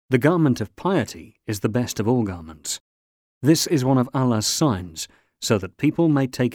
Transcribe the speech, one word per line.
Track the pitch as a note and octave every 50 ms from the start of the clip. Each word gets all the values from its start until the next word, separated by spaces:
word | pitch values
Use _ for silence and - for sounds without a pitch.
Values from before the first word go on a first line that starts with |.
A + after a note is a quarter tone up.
| _ -
The | C3 B2+
garment | A#2 D3 E3+ F3 D#3+ C#3 A#2 -
of | A2 - _ -
piety | - F3 G3 D#3+ A2 - - - D#2 - - _ _
is | - A2 G2
the | - B2
best | G#2 B2 B2 B2 - -
of | G#2 A2
all | B2+ B2 A2+
garments. | F#2+ F2+ F2 D#2+ D#2+ D#2+ D2+ - - - - _ _ _ _ _ _ _ _ _ _ _ _
This | - C3+ E3 D3+ - -
is | F3+ C#3 B2
one | C3 C3+ C3
of | B2 B2 -
Allah's | C3+ C3 B2 A#2 G#2+ G2+ -
signs, | - - E3 D3 A2+ F#2 F2+ F2 D#2+ - - - _ _ _ _ _ _
so | - - A#2+ F#2+
that | F#2 F#2 -
people | - - D3+ D3+ - E3+ D#3+
may | D3 C#3 C3+ B2+
take | - - B2+ B2 -